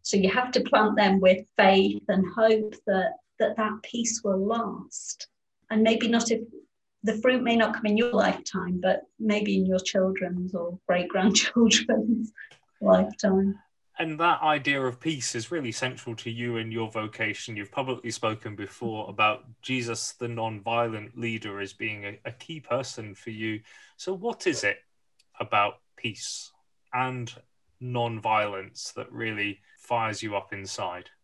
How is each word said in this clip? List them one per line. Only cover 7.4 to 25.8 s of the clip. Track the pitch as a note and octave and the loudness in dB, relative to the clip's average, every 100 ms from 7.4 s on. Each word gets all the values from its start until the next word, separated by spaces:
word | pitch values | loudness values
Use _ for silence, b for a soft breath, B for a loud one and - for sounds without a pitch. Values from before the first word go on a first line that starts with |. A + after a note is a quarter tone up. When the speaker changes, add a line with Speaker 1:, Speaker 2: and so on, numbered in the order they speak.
Speaker 1:
may | A#3 A#3 | 2 2
not | A3 | 2
come | - G#3+ | 0 2
in | G#3 | 2
your | A#3+ | 2
lifetime, | G3+ - F#3 - F#3+ F3+ F3+ | 4 2 0 -6 -6 -4 0
but | F3+ - - _ | 2 0 -2 _
maybe | A3 G#3 G#3 G3 | 0 2 2 2
in | |
your | F#3 F#3 | 2 2
children's | - G3 F#3+ F#3+ F3+ F3+ F3+ | 2 2 2 0 -4 -4 -4
or | F#3 E3+ F3 - | -4 -6 -8 -2
great-grandchildren's | F3+ F3+ F#3+ G3+ G3 - A#3+ A3+ - - A3 A3 A3+ - B B B | 0 0 2 4 4 2 4 6 4 2 0 0 0 -2 B B B
<laughs> | _ _ | _ _
lifetime. | - F#3 G3+ - G3 F#3+ G3 G3 _ _ _ - | 4 6 4 0 2 4 2 -2 _ _ _ -8
Speaker 2:
And | D#3+ D3+ | -6 0
that | E3+ D3 | 2 4
idea | D#3+ D3+ C#3 C#3 | 2 2 2 0
of | C3 A#2+ | 0 -2
peace | D#3+ D3 A#2+ | -4 -4 -4
is | A#2 A2+ | -6 -4
really | E3+ B2 | -6 -4
central | A2 B2+ B2+ - A2+ | -4 -6 -6 -12 -10
to | A#2 | -8
you | A#2 A#2+ A2+ | -6 -4 -4
and | A2 | -4
your | A2+ A2+ | -6 -4
vocation. | A2+ G#2+ - A2 - - G#2+ | -6 -8 -6 -6 -6 -10 -10
You've | G2+ | -8
publicly | - C3 B2 A#2 | -6 -6 -6 -8
spoken | A2 A2+ G#2+ A2+ | -4 -4 -4 -10
before | G2+ G2 - A#2+ A2 G2 | -12 -12 -8 -8 -6 -8
about | G2+ G#2+ B2+ - - | 0 0 0 -8 -16
Jesus, | - B2+ A#2 A2+ - | -6 -4 -4 -6 -8
the | - A#2+ | -8 -8
non-violent | A2+ A2+ G#2 A2 A#2 A#2 A2 G#2+ - | -4 -6 -6 -2 0 0 -4 -12 -6
leader, | A#2 A2 G#2+ G2+ | -6 -4 -8 -8
as | G2 | -10
being | - A2+ G#2+ | -8 -8 -8
a, | G#2 A2 - | -12 -12 -14
a | |
key | - - D#3+ | -14 -14 -14
person | - B2+ C3 - G#2+ | -4 -4 -4 -10 -14
for | F#2+ - | -14 -12
you. | G#2+ A2 G#2+ b b b b | -8 -6 -6 b b b b
So | - | -8
what | F#3+ A3+ - F#4 | -4 -6 -2 -2
is | - | 0
it | G2+ - _ _ _ _ _ - | -2 -4 _ _ _ _ _ -10
about | - G#2 G2+ - | -2 2 0 -2